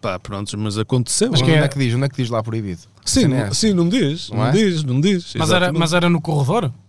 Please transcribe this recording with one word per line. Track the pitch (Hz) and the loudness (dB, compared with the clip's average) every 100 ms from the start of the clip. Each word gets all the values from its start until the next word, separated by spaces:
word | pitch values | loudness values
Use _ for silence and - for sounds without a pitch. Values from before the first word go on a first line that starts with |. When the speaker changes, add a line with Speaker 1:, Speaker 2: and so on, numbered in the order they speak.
Speaker 1:
Pá, | 113 92 | -6 -8
prontos, | - 98 101 | -8 -10 -8
mas | 101 107 104 | -6 -6 -4
aconteceu. | 110 127 117 - 226 | -2 -2 -2 -2 0
Speaker 2:
Mas | 170 | 2
Speaker 3:
Onde | 131 | 4
Speaker 2:
que | 156 | 4
Speaker 3:
é | |
Speaker 2:
é | 143 | 2
Speaker 3:
que | 139 | 0
diz? | 131 | 0
Onde | 120 | 0
é | 139 | -2
que | 127 | -4
diz | 120 | -4
lá | 113 | -2
proibido? | 110 113 104 87 - _ | -2 -4 -6 -8 -12 _
Speaker 1:
Sim, | - 262 | -2 2
Speaker 3:
Cena | 196 | 2
é | 131 | 2
Speaker 1:
não, | 104 | 0
Speaker 3:
essa? | |
Speaker 1:
sim, | - 214 | 0 2
não | 185 170 | 2 2
diz, | 233 156 160 - | 2 0 -2 -6
Speaker 3:
Não | 107 | -2
Speaker 1:
não | 110 | 2
Speaker 3:
é? | |
Speaker 1:
diz, | 160 214 165 | 2 2 0
não | 147 123 | -2 0
diz, | 170 190 170 - | 2 0 -4 -4
Speaker 2:
Mas | 160 | 0
era, | 175 180 | 2 2
Speaker 1:
exatamente. | 160 | 0
Speaker 2:
mas | 165 | 2
era | 175 175 | 2 2
no | 170 | 0
corredor? | - 151 131 214 165 - | 0 -2 2 0 0 -6